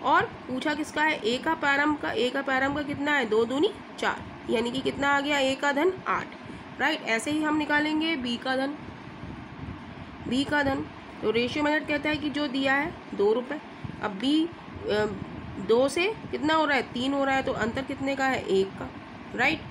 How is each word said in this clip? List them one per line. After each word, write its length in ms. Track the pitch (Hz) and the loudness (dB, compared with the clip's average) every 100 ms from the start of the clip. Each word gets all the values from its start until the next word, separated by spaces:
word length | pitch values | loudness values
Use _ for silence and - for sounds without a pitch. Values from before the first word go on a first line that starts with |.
और 200 | - 320 | 6 4
पूछा 500 | 415 - - 254 302 | 4 -4 -6 -4 -2
किसका 300 | 302 302 - | -2 -2 2
है? 140 | 302 302 | 2 2
ए 180 | 214 247 | 0 0
का 160 | 285 | 0
प्रारंभ 440 | 320 294 277 294 294 | 0 2 4 4 2
का। 140 | 311 | -2
ए 180 | 226 240 | 2 2
का 120 | 269 | 0
प्रारंभ 340 | 277 262 269 285 | 0 2 2 0
का 60 | |
कितना 320 | 285 277 285 | -4 -2 2
है? 120 | 294 233 | 2 4
दो 180 | 214 233 | 2 2
दूनी 260 | 262 381 - - - | 2 2 0 -14 -2
चार, 220 | 214 - - - - | -2 -2 -6 -12 -2
यानी 220 | 226 240 | 0 0
कि 80 | 254 | -2
कितना 300 | 269 262 285 | -2 0 2
आ 100 | 285 | 2
गया? 180 | 277 294 | 2 2
ए 140 | 269 269 | 2 2
का 160 | 285 | 0
धन 200 | 277 349 370 - | 4 2 0 -2
आठ, 280 | 185 - - - - - - | -2 -2 -12 -14 -14 -14 -2
right। 240 | 262 311 | 0 0
ऐसे 280 | - 226 254 | 0 0 0
ही 100 | 302 | 0
हम 140 | 311 302 | 2 2
निकालेंगे 580 | 294 294 302 311 320 330 | 4 2 4 2 0 0
B 200 | 247 233 | -2 -2
का 180 | 262 262 | 0 0
धन, 200 | 269 294 - - - - - - - - - - - - - - - | 0 -4 -12 -14 -14 -14 -12 -12 -12 -12 -10 -10 -12 -14 -14 -12 -2
B 160 | 247 | 0
का 200 | 277 294 | 2 2
धन। 220 | 277 269 302 - - - | 2 0 -4 -10 -16 -4
तो 100 | 208 | 0
ratio 320 | 220 240 302 | 2 2 2
method 240 | 294 302 302 | 2 2 0
कहता 220 | 294 294 | -2 0
है 80 | 302 | 0
कि 120 | 294 | -2
जो 180 | 277 294 | -2 -2
दिया 260 | 254 269 | 0 2
है 200 | 269 311 - - | 2 0 -6 -10
दो 180 | 196 202 | 2 4
रुपये, 260 | 226 247 294 - - - - | 4 0 -8 -10 -12 -12 -6
अब 80 | 214 | -6
B, 320 | 190 247 311 330 | -2 2 2 2
अ, 600 | - - - 214 208 214 196 - - - - 196 | -2 -12 -10 -2 0 0 -2 -8 -10 -10 -8 4
दो 200 | 226 269 | 6 6
से 180 | 311 370 453 - | 4 0 0 -6
कितना 220 | - 285 | -2 2
हो 120 | 320 302 | 4 4
रहा 120 | 277 | 2
है? 60 | |
तीन 300 | - 247 262 | 0 -2 0
हो 100 | 277 | 2
रहा 120 | 269 269 | 2 2
है, 80 | |
तो 100 | 269 | 2
अंतर 280 | 233 220 220 | 0 0 -2
कितने 340 | 269 277 269 269 | -4 -4 -2 0
का 100 | 269 | 2
है? 180 | 254 | 0
एक 240 | - 190 190 | 2 2 2
का, 200 | - - - - - - 202 | -2 -10 -10 -14 -14 -12 0
right। 260 | 254 311 - | 2 2 -4